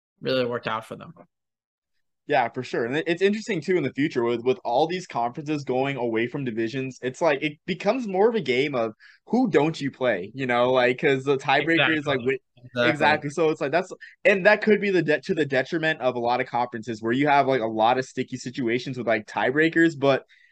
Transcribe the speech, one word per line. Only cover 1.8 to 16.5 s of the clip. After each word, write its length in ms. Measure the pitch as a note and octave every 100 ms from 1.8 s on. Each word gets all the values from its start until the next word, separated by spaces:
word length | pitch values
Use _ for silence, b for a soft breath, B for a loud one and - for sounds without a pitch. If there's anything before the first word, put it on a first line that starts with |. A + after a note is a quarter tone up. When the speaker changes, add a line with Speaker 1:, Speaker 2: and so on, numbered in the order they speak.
| _ _ _ _ -
Speaker 2:
Yeah, 220 | D3 A#2
for 120 | -
sure. 220 | B2 E3+
And 140 | A#2 C#3+
it, 80 | D#3+
it's 140 | E3+
interesting, 400 | G3 G#3+ G#3+ F#3
too, 160 | D3+ F3+
in 60 |
the 100 | C3+
future 280 | B2+ D3 C3
with, 220 | A#2 A#2+
with 160 | A#2 B2+ -
all 200 | B2 D#3+
these 220 | F#3 F3
conferences 560 | B2+ A#2+ B2+ D3 D3+
going 320 | C3 B2+ C3+ C#3
away 320 | A#2+ A2 A#2+
from 160 | D3
divisions, 560 | C3 A2 A2+ C3+ C3 B2+
it's 200 | B2 C3
like 200 | E3+ C#3
it 120 | D3+ D3 -
becomes 400 | F3+ G3 B3+ A3+
more 220 | F#3 G#3+
of 80 | A3+
a 60 |
game 340 | C3+ B2 D3+ C3+
of 160 | A2+ G#2+ b b -
who 220 | A3+ C4
don't 300 | D3+ D3+ D#3+
you 120 | C#3
play, 380 | - B2+ G2+ F#2+ B2
you 100 | C3
know, 280 | A#2+ B2
like, 260 | C3 B2 B2+
'cause 240 | D3+ C3+
the 140 | C3 C#3
tiebreaker 580 | D3 C#3 D3+ E3 C#3 D#3
is, 100 | D3
like, 140 | C3+
Speaker 1:
Exactly. 60 | A#2
Speaker 2:
wi-, 140 | C3+ _ _ B2
Speaker 1:
Exactly. 240 | B2 A#2+
Speaker 2:
exactly. 400 | C#3 D3 D3+ D3
So 200 | D3 D#3+
it's 120 | D#3
like 100 | D3
that's, 220 | D#3+ F#3+ - B B F3
and 200 | G3+ F#3
that 160 | G#3
could 200 | G#3+ G#3
be 80 | G3+
the 140 | F#3
de-, 180 | D#3 D3
to 120 | -
the 120 | E3+ D3
detriment 560 | C3 C#3 E3+ D#3 D#3
of 140 | B2+ B2
a 40 |
lot 220 | A#2+ B2
of 60 |
conferences 540 | B2+